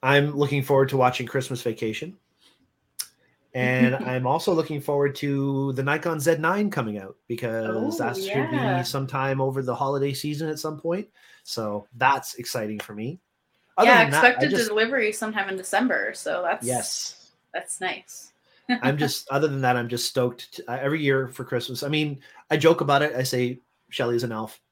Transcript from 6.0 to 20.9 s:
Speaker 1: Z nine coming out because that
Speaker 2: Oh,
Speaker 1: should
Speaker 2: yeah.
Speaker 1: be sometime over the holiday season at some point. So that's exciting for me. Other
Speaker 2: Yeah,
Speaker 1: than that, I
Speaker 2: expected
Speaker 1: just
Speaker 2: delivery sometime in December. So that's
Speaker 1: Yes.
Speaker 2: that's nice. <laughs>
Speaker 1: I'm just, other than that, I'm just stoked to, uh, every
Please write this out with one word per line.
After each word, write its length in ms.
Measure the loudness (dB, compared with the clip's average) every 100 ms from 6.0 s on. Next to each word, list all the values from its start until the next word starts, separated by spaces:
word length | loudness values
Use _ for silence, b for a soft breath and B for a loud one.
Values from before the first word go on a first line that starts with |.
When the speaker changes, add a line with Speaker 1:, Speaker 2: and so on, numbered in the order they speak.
| 0 0
Speaker 1:
Z 160 | 2 2
nine 320 | 2 2 0
coming 280 | 0 -4 -4
out 180 | -10 -16 -10
because 720 | -6 -4 -4 -2 -2 -2 -2
that 180 | -4 -4
Speaker 2:
Oh, 0 |
Speaker 1:
should 340 | -4 -2 -2
Speaker 2:
yeah. 260 | -2 0 0
Speaker 1:
be 60 |
sometime 560 | -2 -4 -4 -2 -2 0
over 200 | 0 -2
the 140 | -4
holiday 380 | -2 -2 0 -2
season 360 | -2 -6 -4 -4
at 100 | -4
some 180 | -6 -6
point. 300 | -4 -4 -6 b b b
So 460 | -12 -6 -4 -6 -8 0
that's 380 | 2 2 -2
exciting 440 | -12 -6 -4 -4 -6
for 160 | -10
me. 240 | -8 -8 -10 _ _ _ _ _ 4
Other 100 | 8
Speaker 2:
Yeah, 120 | 8
Speaker 1:
than 80 | 6
that, 140 | 6
I 40 | 4
Speaker 2:
expected 220 | 4 2
Speaker 1:
just 180 | 2 0
Speaker 2:
delivery 440 | 0 0 0 -2
sometime 360 | -4 -6 -4 -4
in 80 | -6
December. 560 | -2 0 2 0 -4
So 280 | -6 -6 -4
that's 240 | -2 -4 -2
Speaker 1:
Yes. 680 | -2 -2 -6 -8 -14 _ _ _
Speaker 2:
that's 280 | -12 -10 -8
nice. 520 | -6 -6 -12 -20 -20 _ _
<laughs> 200 | _ -4
Speaker 1:
I'm 280 | 0 0 2
just, 320 | 0 -2 -2
other 180 | 0 0
than 140 | 2
that, 140 | 2 2
I'm 120 | 0
just 180 | -4 -4
stoked 480 | 0 0 -2 -16
to, 160 | -14 -8
uh, 80 | -4
every 220 | -2